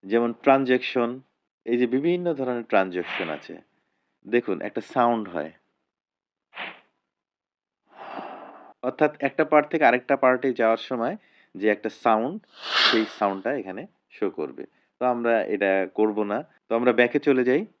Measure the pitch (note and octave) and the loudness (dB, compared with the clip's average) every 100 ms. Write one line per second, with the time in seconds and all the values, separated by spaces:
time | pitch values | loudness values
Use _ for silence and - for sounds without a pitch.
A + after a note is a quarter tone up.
0 | G2 A2+ A#2 A2+ - C3+ C3 B2+ - B2+ | 0 0 0 0 4 4 4 0 0 -2
1 | A#2+ B2+ _ _ _ _ - A#2+ B2 B2+ | -2 -4 _ _ _ _ -4 0 2 2
2 | D#3 F3 F3 D3 B2+ A#2+ A2+ G#2 F#2+ F2+ | 0 0 -2 -2 -4 -4 0 0 0 -4
3 | E2+ - E2+ D2+ - E2 _ _ _ _ | -6 -6 -6 -8 -12 -18 _ _ _ _
4 | _ _ - A#2+ A#2 F#2 G#2 A#2 - C3+ | _ _ -2 -2 0 -6 -6 -10 -6 0
5 | A#2+ A#2 G2+ F2 D#2 - _ _ _ _ | 2 2 -4 -8 -8 -12 _ _ _ _
6 | _ _ _ _ _ - - - _ _ | _ _ _ _ _ -16 -16 -16 _ _
7 | _ _ _ _ _ _ _ _ _ - | _ _ _ _ _ _ _ _ _ -20
8 | - - - - - - - _ B2 - | -14 -14 -14 -16 -18 -20 -20 _ -8 0
9 | D3+ - C#3 - D3+ D3+ D3 D#3 C#3 B2 | 0 0 -6 -2 2 2 2 2 4 4
10 | - - C3 B2+ C3+ A#2+ A2+ A2+ - B2+ | 0 2 4 2 0 2 2 2 -2 -4
11 | A#2 G#3 _ _ _ - G#2+ G#2 - - | -4 -4 _ _ _ -2 0 0 -4 -2
12 | A#2+ A2 A#2+ G#3 _ - - - - A2+ | 2 2 0 -6 _ -16 -4 0 2 2
13 | A2 - G2+ G2 G#2 C3+ F#2+ F#2 F3+ _ | -2 -2 -2 -2 -4 -4 -6 -12 -14 _
14 | _ - G2+ - D2 A#1 - _ _ _ | _ -6 -6 -4 -8 -8 -16 _ _ _
15 | B2+ A#2+ A#2 A#2 - G2+ G2 F#2+ F#2 - | 0 0 2 2 2 0 2 2 0 0
16 | A2 G#2 G#2 G#2+ D#3+ _ _ A#2 B2 A2+ | 0 2 -2 -4 -6 _ _ 0 2 4
17 | A#2+ D3 D3 C3 B2 C3+ A3 _ | 2 2 2 2 4 2 0 _